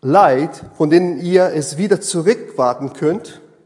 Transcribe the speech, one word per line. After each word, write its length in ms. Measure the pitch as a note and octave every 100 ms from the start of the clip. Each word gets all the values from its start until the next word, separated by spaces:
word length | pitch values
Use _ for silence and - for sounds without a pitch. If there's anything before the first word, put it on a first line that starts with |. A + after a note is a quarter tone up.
Leid, 640 | C3 E3+ F#3 C3 D#3+ - - -
von 120 | D#3
denen 300 | E3+ F3+ F3
ihr 280 | F3 F#3 F#3
es 320 | D#3 C#3+ D3
wieder 220 | G3+ F#3
zurückwarten 920 | - F3 E3 B3 - - B2+ B2 C#3
könnt 480 | - D3+ G3 - - - _